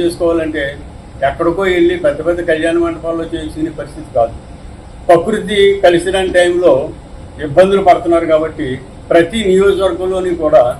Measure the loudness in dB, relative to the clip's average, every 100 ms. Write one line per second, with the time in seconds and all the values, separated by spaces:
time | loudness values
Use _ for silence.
0 | -2 -2 -2 0 -2 -4 -6 -8 -16 -20
1 | -20 -4 -4 0 -2 0 0 2 2 2
2 | -2 -2 -2 -2 -2 0 0 0 -2 -4
3 | -6 -6 -6 -8 -10 -8 -8 -8 -14 -14
4 | -6 -2 -2 -4 -18 -20 -20 -20 -20 -14
5 | 2 2 2 -4 -2 2 2 4 4 2
6 | 0 -2 0 2 2 2 2 2 0 -10
7 | -18 -18 -18 -12 -2 2 4 4 4 2
8 | 2 0 2 0 0 -6 -8 -8 -12 -20
9 | 0 2 2 0 2 4 4 2 0 -2
10 | -4 -2 -4 -2 2 4 4 -2